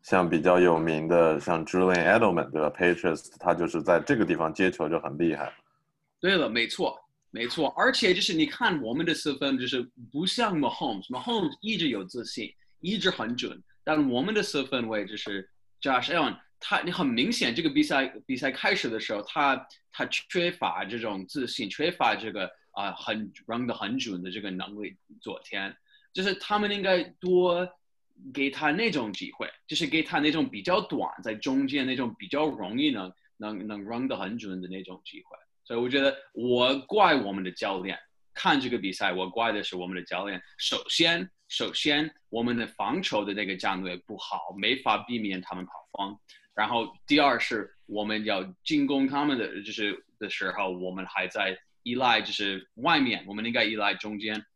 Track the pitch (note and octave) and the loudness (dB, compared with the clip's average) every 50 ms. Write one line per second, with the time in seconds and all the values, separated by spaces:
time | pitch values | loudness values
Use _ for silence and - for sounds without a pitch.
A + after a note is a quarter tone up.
0 | _ - F#2+ F#2+ F2+ E2+ D#2+ D#2+ D2+ F2+ F2+ F2+ F2+ F2+ E2+ D#2+ D#2+ E2 D#2+ D#2 | _ 2 4 4 4 4 2 4 6 6 8 8 8 8 6 6 4 2 0 0
1 | D#2+ E2 F2 F2 E2+ D#2+ D#2 D2+ C#2+ - F2 E2 D#2+ - - F#2 F#2 F#2 F2+ F2 | 2 4 6 8 8 6 6 2 0 0 0 0 0 0 2 4 4 6 4 4
2 | E2 F2 G2 A2+ A2+ G#2 F2+ E2 C#2+ - D2+ D#2 D2+ D2 - - F2 F2 F2 E2+ | 6 6 6 8 6 6 4 2 0 0 0 0 0 0 0 4 4 4 4 4
3 | - F2+ D#2+ D2+ - - - - - F2+ E2+ E2 E2+ D#2 - E2+ D2 - F2+ E2 | 2 0 0 0 -4 -14 -18 -4 2 2 2 2 2 0 0 -2 4 6 4 4
4 | D#2 - C#3+ A#2 G#2 E2 F2 D2+ D#2+ D#2+ D#2+ - F#2+ F#2 F2 - D#2+ D#2 E2 D#2+ | 6 2 2 2 4 2 2 0 0 -2 2 2 2 2 2 0 -2 0 0 -2
5 | D2+ D2 C#2 D2 E2+ E2 D#2 C#2+ D2 - - - _ _ _ _ _ _ _ _ | -2 -4 -2 0 2 2 2 0 -4 -8 -8 -12 _ _ _ _ _ _ _ _
6 | _ _ _ _ - F3+ G3 F3+ C#3+ A2 A2 A#2 A#2 - - - F3 C#3 - - | _ _ _ _ 2 2 4 4 2 2 2 2 0 0 0 -2 -2 -2 -2 -4
7 | _ _ _ _ _ _ - A2 A#2 A#2+ - - D#3 B2+ - - G3 B3+ B3+ - | _ _ _ _ _ _ -8 -6 -6 -4 -2 0 0 0 2 4 4 4 4 4
8 | A#3+ G3 F3+ F#3 G#3 - E3+ D#3+ D#3 - - - B3 A3 F#3 D3+ B2+ A2 A#2 D3 | 4 4 4 4 2 0 4 2 2 2 2 0 0 2 2 2 -2 -2 -2 0
9 | E3 E3+ D#3 - - D3+ C3+ - C#3+ C#3 C3+ B2+ B2+ B2 C3 B2+ A#2+ - _ - | 0 0 0 0 -2 -4 -2 0 0 0 0 0 0 -2 -2 -2 -4 -4 _ -20
10 | A#2+ - - C#3 F3 F#3+ - - A#3+ G#3+ F#3 D#3 C#3 - - - E3+ C#3 A2 F#2+ | -20 -10 -6 -2 -2 -2 0 2 0 0 2 2 0 0 -2 -2 -4 -4 -4 -4
11 | G2 - A#2+ B2+ - - A#3 A3 F#3 D3+ - - - G#3+ A3 F3+ E3 D3 A#2 G2+ | -8 -8 -8 -8 -4 -2 -2 0 0 -2 -4 -4 -4 -4 -2 0 0 0 0 -2
12 | F#2+ F#2 - B2 A2+ - - - - D#2+ - _ _ _ _ _ - E3+ G#3 G3+ | -6 -8 -10 -10 -10 -8 -8 -8 -8 -10 -10 _ _ _ _ _ -6 -4 -4 0
13 | D#3+ F#3 - - A2+ A2+ A#2+ A#2+ - G#2 - - - _ _ _ _ - D#3 D#3 | 0 0 0 0 -4 -4 -4 -4 -6 -8 -8 -10 -18 _ _ _ _ 0 2 2
14 | D3 C3+ A#2+ B2 C#3 G3 A3 G#3+ F#3+ - - D3 C3 - C#3 B2+ A#2 A2 A2 G#2+ | 4 2 2 2 0 2 0 0 0 0 -2 -4 -2 -2 -2 -2 -2 0 -2 -4
15 | G2 F#2+ G#2+ G#2 - A2+ G2+ G2 F#2+ - _ _ _ _ _ _ - C#3 C3 B2 | -4 -4 -8 -10 -8 -6 -6 -8 -8 -10 _ _ _ _ _ _ -2 2 2 2
16 | A#2+ C#3 D#3 F3 D3+ A#2+ F#2+ - - _ _ _ - - G#3 - - - F3 E3+ | 2 2 0 2 2 0 -2 -6 -12 _ _ _ -4 -2 -2 0 0 -2 -2 0
17 | D#3 C#3 A#2 A#2 C3 G#3 A#3+ - - B2+ A#2 C#3+ E3+ D#3 C3+ C#3+ D3+ - D#3+ C#3 | 0 2 2 2 2 2 2 0 0 0 0 0 -2 0 2 2 2 2 2 0
18 | C3+ C3 - G#2+ - _ C3+ B2 D3 C3+ C3 - - G3 - - - C3 A2+ A2 | 0 0 -4 -12 -8 _ -6 -2 -2 -2 -2 0 0 0 2 2 0 -2 -4 -4
19 | G#2 - A2 G2+ G#2 - - D#3+ D3 C#3 C3 B2 - - - - _ _ _ - | -4 -4 -4 -4 -4 -4 -2 2 4 4 2 2 -2 -14 -20 -20 _ _ _ -6
20 | B2 B2+ - - - _ - F#3 F3 F3 F3 - - F#2 E2 F2+ G2 F#2+ A2 A#2+ | -4 -2 -2 -6 -6 _ -2 0 0 0 -2 0 -2 -2 -2 -2 -6 -6 -6 -6
21 | A2+ A2 G2+ F#2+ F#2+ F#2 - C#3+ B2+ A#2+ - - A#2 G2 - - D3 E3+ F3 - | -4 -4 -6 -6 -8 -8 -6 -6 -4 -4 -4 -6 -6 -6 -4 -2 -2 -2 0 2
22 | C#3+ A#2+ G#2+ G#2 A2 A2 G#2+ G#2 F#2+ F2+ - _ _ _ _ G2 G2+ G2 F2+ - | 2 2 2 0 -2 -6 -4 -4 -6 -6 -8 _ _ _ _ -6 -6 -6 -6 -8
23 | - - A2 G#2+ A2 G2 - - _ - A2+ A#2 B2+ A#2+ A2 - G#2 G2+ A#2+ C3+ | -6 -4 -4 -4 -4 -8 -12 -18 _ -6 -4 -4 -2 -4 -4 -4 -4 -4 -4 -4
24 | - A2+ G2 F2+ F2+ F#2+ F#2 G#2+ G2+ G2+ F#2 F2+ F#2 F#2+ G#2 G#2 G#2 F#2 - _ | -4 -4 -6 -6 -6 -8 -8 -8 -8 -6 -6 -6 -8 -10 -10 -10 -10 -10 -12 _
25 | _ _ - - - A2 F#2+ - - - - G2+ G2 G2 - _ _ _ _ - | _ _ -20 -16 -12 -10 -10 -10 -12 -10 -8 -6 -6 -8 -10 _ _ _ _ -20
26 | _ _ _ F#3 F#3+ G3+ F#3 F3+ - - G#3 G#3 G#3 G#3 G3+ G3+ F#3+ F#3+ F#3 F#3 | _ _ _ -4 -2 -2 -2 -2 -2 -2 0 0 2 0 0 0 2 4 4 4
27 | E3 - - _ - F3+ F#3 F3+ F3+ F3+ F3 F3 F3+ F3+ - _ _ _ _ _ | 2 -2 -10 _ 0 4 4 6 6 6 4 2 0 -4 -6 _ _ _ _ _
28 | _ _ _ _ - C3+ B2+ C#3+ C3+ C#3 C3+ - D3+ D3+ D3 F3+ A#3 A#3 E3+ D3 | _ _ _ _ -18 -10 -4 -2 -2 -2 -2 0 0 2 2 2 2 0 0 0
29 | A#2 G#2+ F#2+ - F#2+ - - - A2+ - - _ _ _ D#3 D3 E3+ D3 C3+ D#3+ | -2 -2 -6 -8 -10 -10 -8 -8 -10 -10 -10 _ _ _ -4 -2 -2 0 0 0
30 | D#3 - - D#3+ D3 D3+ D3+ D#3+ C#3+ - - G#2 F#2+ - F3 G#3 F#3 - - B2+ | 0 0 0 0 2 2 2 2 0 -2 -4 -6 -2 0 0 0 0 -2 -4 -4
31 | F#2 D#2 - - - A#2 A2 G#2+ - C#3+ C3 C3+ C#3 C3+ C3+ C#3+ C3 C3 C3 B2+ | -4 -4 -6 -8 -8 -8 -8 -4 -2 0 0 0 0 0 0 -2 -2 -2 -2 -2
32 | C3 A2+ G#2+ _ G2+ F#2 - C#3+ D#3 D#3 C3 - G2 F2+ G#2+ B2+ D3+ D3+ C3 G#2 | -4 -6 -6 _ -10 -6 -2 0 0 0 -2 -4 -8 -6 -2 0 0 0 0 -2
33 | F#2 F#2 F#2+ _ _ _ _ _ G#2+ G#2+ G#2+ G2 F2 G#2 G#2 G2+ G2 G#2 A#2 A#2+ | -6 -8 -10 _ _ _ _ _ -8 -8 -8 -8 -8 -8 -8 -8 -8 -8 -6 -4
34 | C3 C3 C3 G#2 G2 F#2+ A2 A#2+ A2 F#2+ F#2 F#2 F#2 F2+ F#2 F#2+ F#2 F2+ F#2 - | -4 -4 -4 -4 -4 -6 -6 -6 -8 -8 -8 -8 -8 -8 -10 -10 -12 -12 -16 -16
35 | _ - - - - _ - - _ _ _ _ _ - B2 A#2 B2 B2 B2+ C#3 | _ -18 -18 -18 -18 _ -20 -20 _ _ _ _ _ -6 -2 -2 0 2 2 4
36 | C3+ C#3 C3+ - - - _ G#2 A#2 B2 B2 B2 B2 B2+ C3+ C#4 - _ G3 G#3+ | 4 4 2 0 -10 -14 _ -6 0 2 4 4 6 4 4 2 -2 _ 4 6
37 | G3+ F3+ D#3 C3+ A2 G2+ F#2+ G2 F#2 F#2 F2+ - - G#2 G2 F#2+ F#2 F#2+ F2+ - | 6 6 6 4 2 0 -4 -4 -6 -6 -6 -4 -4 -2 -2 -2 -4 -6 -8 -8
38 | - _ _ _ _ _ _ - - F#3 D#3+ C#3 B2+ B2 A#2 A2+ F#2+ G2 F#2 - | -10 _ _ _ _ _ _ 0 2 4 4 4 2 0 -2 -2 -2 -4 -4 0
39 | G#2+ G2 F2+ F#2 F#2 F#2 F#2 A2+ A2+ A#2 G#2+ G#2 F#2+ - - F#2 F2+ F2+ F#2 F2+ | 0 0 0 0 -4 -4 -2 0 0 2 0 0 -4 -4 -6 -6 -6 -4 -6 -8
40 | F#2 - F#2 F2+ G2 G2+ G2 F#2 - - - - - - B2 G#2+ - - - - | -6 -6 -6 -6 -4 -4 -6 -8 -10 -14 -12 -6 -4 -2 -2 -4 -4 -2 2 2
41 | E3 E3 E3+ E3+ F#3 F#3+ _ _ _ _ - - A#2+ G2 F2 - - D3+ D3 D3 | 4 4 4 0 -2 -6 _ _ _ _ -6 -4 -4 -4 -4 -2 0 2 2 2
42 | D3+ D#3 - _ _ _ - A2+ A#2 A#2+ A#2+ A#2 A#2 G#2+ - _ G#2 G2+ C3 F#3 | 2 0 -4 _ _ _ -4 -2 0 0 0 -2 -4 -6 -4 _ -2 -2 -2 -2
43 | F#3+ - - G#2+ G2+ G2 G2+ G2+ G#2 F#2+ G2 F#2 A2+ G#2 F#2+ F#2 F#2+ F2+ F2+ F2+ | -2 0 0 0 0 0 -2 -2 -2 -4 -4 -2 -2 -2 -2 -2 -4 -6 -8 -10
44 | _ _ A2 F#2 - - G#2 F2+ D#2 E2+ F#2 G2 G2 A2 B2+ C3+ - B2+ B2 A#2+ | _ _ -14 -12 -8 -8 -8 -6 -8 -8 -8 -4 0 0 0 0 2 0 0 0
45 | A#2 - B2 A#2 G#2+ G2+ F#2+ F#2 F2+ - F#2 F#2 F#2 - - - - _ _ - | 0 -4 -6 -4 -4 -4 -4 -6 -8 -8 -10 -10 -10 -12 -14 -18 -18 _ _ -8
46 | G2 G2 G2+ - _ _ - - _ _ _ - G#2+ G#2 A#2+ A#2 A2+ - - - | -8 -8 -8 -14 _ _ -20 -20 _ _ _ -2 0 2 2 0 0 -2 -6 -16
47 | - - D3 D3+ D3 C#3 B2 A#2 - - B2 A2 G2 - - - - - G2+ G#2 | -2 2 4 6 6 6 6 4 0 0 -2 -4 -4 -6 -12 -20 -16 -8 -4 -4
48 | G#2 G#2 G#2+ G#2+ G#2+ G#2+ G#2 F#2+ F#2+ F#2+ F#2 _ _ - D#3+ D3 C#3 C3+ C#3+ C#3 | -2 -2 -2 -2 -2 -2 -2 -2 -2 -6 -12 _ _ 0 2 2 2 2 2 2
49 | C3+ C3+ C3+ C#3 D3 D3 C3+ B2 G#2+ - - G2+ G2+ G#2 G#2 - G#2+ G#2 F#2+ - | 2 2 0 0 2 2 2 0 0 -4 -6 -8 -10 -10 -6 -4 -2 -2 -2 -4
50 | - _ _ _ G#2+ G2 - - G2 F#2 F2+ - G2+ F#2+ F#2 F2+ F2+ F#2 F#2 F#2+ | -10 _ _ _ -8 -8 -6 -4 -4 -4 -2 -2 -2 -2 -2 -4 -6 -6 -6 -6
51 | F#2 F2 - G2 F#2 F#2 - A2 G2+ F#2+ F#2 - _ _ _ _ _ A#2+ A#2+ B2 | -8 -6 -4 -4 -4 -2 -2 -2 -2 -2 -2 -6 _ _ _ _ _ -6 -2 2
52 | C3 B2 A#2 A2 - - - - G#2 G2 G2 F#2+ - _ _ - A#2+ D#3+ E3 D3+ | 4 4 4 4 2 -2 -4 -2 -2 -2 -2 -4 -6 _ _ -4 0 2 4 4
53 | C3+ B2 G#2+ F2+ F2+ F#2+ G2+ G#2+ G#2+ A#2 A#2 B2 A2+ G#2+ A2 G#2+ G#2 G2+ G2 F#2+ | 4 2 0 -4 -6 -8 -8 -6 -4 -2 0 2 2 2 0 0 0 0 -2 -2
54 | - G#2+ G#2+ G2+ G#2 A2 G#2+ G#2+ G#2 _ _ | -6 -8 -8 -6 -4 -4 -6 -6 -8 _ _